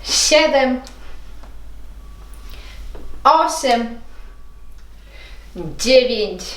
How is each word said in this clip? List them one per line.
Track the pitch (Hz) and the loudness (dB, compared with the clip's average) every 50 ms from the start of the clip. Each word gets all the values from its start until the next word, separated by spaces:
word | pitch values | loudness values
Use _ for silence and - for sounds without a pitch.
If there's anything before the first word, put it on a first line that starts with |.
| - | -2
Siedem. | - - - - - 302 311 320 302 285 269 262 254 254 - - - - - - - - - - - - - - - - - - - - - - - - - - - - - - - - - - - - - - - - - - - - - - - - - - | 0 2 2 4 6 6 6 6 6 6 4 4 4 2 -2 -4 -10 -14 -12 -10 -10 -10 -10 -10 -12 -12 -12 -12 -12 -12 -12 -12 -12 -12 -12 -12 -12 -12 -14 -14 -16 -16 -16 -16 -16 -16 -14 -14 -14 -14 -14 -14 -14 -14 -12 -12 -10 -10 -8 -8 -6 -6 4 6
Osiem. | 269 311 320 330 330 - - - 254 233 233 233 226 233 233 - - - - - - - - - - - - - - - - - - - - - - - - - - - - - - - | 6 6 8 6 2 0 0 2 4 4 4 2 -2 -6 -10 -10 -12 -12 -12 -12 -14 -14 -14 -14 -14 -14 -14 -14 -14 -14 -14 -16 -16 -16 -18 -18 -16 -16 -16 -14 -14 -14 -14 -14 -14 -10
Dziewięć. | 185 170 156 135 - - 240 262 254 247 233 233 214 208 190 180 185 - - - | -8 -8 -8 -6 -2 4 8 8 8 8 8 0 0 0 -2 -4 -8 -8 -10 -10